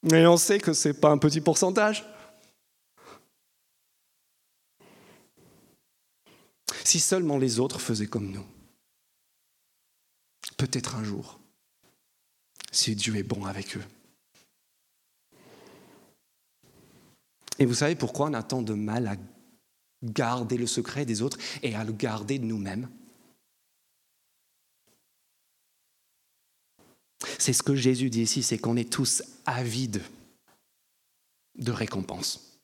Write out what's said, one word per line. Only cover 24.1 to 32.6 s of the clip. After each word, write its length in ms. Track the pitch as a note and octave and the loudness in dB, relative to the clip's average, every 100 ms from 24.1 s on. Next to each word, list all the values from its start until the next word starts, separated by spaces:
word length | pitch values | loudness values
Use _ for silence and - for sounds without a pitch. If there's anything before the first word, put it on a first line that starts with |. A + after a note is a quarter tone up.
| _ _ _ _ _ _ _ _ A2 _ _ _ _ _ _ _ _ _ _ _ _ _ _ _ _ _ _ - _ _ _ - - | _ _ _ _ _ _ _ _ _ _ _ _ _ _ _ _ _ _ _ _ _ _ _ _ _ _ _ -20 _ _ _ -12 -4
C'est 140 | - | 0
ce 100 | B2 | 2
que 120 | - | 2
Jésus 340 | C#3 B2 B2 C3 | 2 2 2 0
dit 140 | A2+ | 0
ici, 200 | A2+ - | 0 0
c'est 140 | A#2 A2+ | -2 -2
qu'on 220 | A2+ A#2+ | 0 0
est 120 | A#2 | 0
tous 320 | - B2+ - - - | -2 0 -2 -4 -8
avides 580 | - B2 B2 A2+ B2+ G2+ - - - _ _ _ _ _ _ _ _ _ _ _ _ - | -4 -2 -2 -4 -4 -4 -8 -18 -20 _ _ _ _ _ _ _ _ _ _ _ _ -8
de 160 | A#2 | -6
récompense. 880 | A2 A2+ G2 F#2 F#2 - - - _ | -4 -4 -4 -6 -6 -6 -8 -14 _